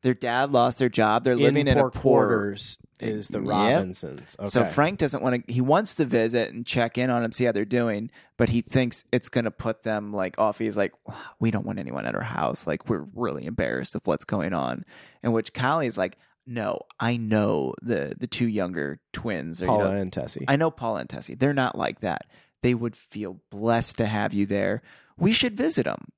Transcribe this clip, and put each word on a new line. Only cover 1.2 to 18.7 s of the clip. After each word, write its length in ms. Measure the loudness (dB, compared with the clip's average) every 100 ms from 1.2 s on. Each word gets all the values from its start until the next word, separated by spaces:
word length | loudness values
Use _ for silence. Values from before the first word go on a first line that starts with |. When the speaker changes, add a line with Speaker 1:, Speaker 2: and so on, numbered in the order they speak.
Speaker 1:
They're 100 | 2
Speaker 2:
In 60 | 4
Speaker 1:
living 280 | 4 4 4
in 100 | 4
a 40 |
Speaker 2:
poor 80 | 4
Speaker 1:
poor 100 | 2 4 6 6
Speaker 2:
quarters 500 | 2 0 -4 -10 -12 -20 _
is 280 | -6 -4 -6
the 100 | -6
Speaker 1:
Yep. 80 | 0
Speaker 2:
Robinsons. 880 | 2 4 4 0 -6 -10 -12 -14 -8 0
Speaker 1:
So 160 | 2
Speaker 2:
Okay. 100 | 2
Speaker 1:
Frank 280 | 2 0 2
doesn't 220 | -2 0
wanna, 160 | 0 0 0
he 120 | 0
wants 360 | 4 4 2 0
to 100 | 2
visit 480 | 4 4 2 0
and 120 | -4 -4
check 320 | 0 0 0
in 120 | 0
on 140 | 0
'em, 80 | 0
see 120 | 0 2
how 60 |
they're 140 | 2 0
doing, 440 | 2 0 -2 -6 -14 _ 0
but 120 | 2
he 120 | 2
thinks 440 | 2 0 2 -2 -2
it's 160 | -2 0
gonna 220 | -2 -2
put 320 | -4 -6 -4
them, 300 | -2 -4 -4
like, 240 | -4 -4 2
off. 200 | 2 2
He's 180 | -2 0
like, 160 | -2 _ -18 -16 -16 -2
"We 100 | 0
don't 140 | 0 -4
want 140 | -6
anyone 260 | -6 -6 -4
at 100 | -4
our 60 |
house. 420 | -4 -2 -2 -2 -4
Like, 200 | -4 -2
we're 160 | -4 -4 -6
really 300 | -4 -4 -6
embarrassed 500 | -4 -2 -2 -4 -4
of 100 | -2
what's 180 | -2 -2
going 280 | -2 -2
on." 320 | -2 -2 -4 -10 -20 -20 _
In 80 | 0
which 220 | 0 -2
Kylie's 440 | -4 0 0 -2 -2
like, 200 | -4 -4 _ _ -10
"No, 360 | -6 -4 -4 -8 -4
I 180 | -2 0
know 560 | 2 2 4 2 -2 -6
the, 320 | -4 -2 -4 -6
the 100 | -6
two 200 | 0 0
younger 520 | 0 -2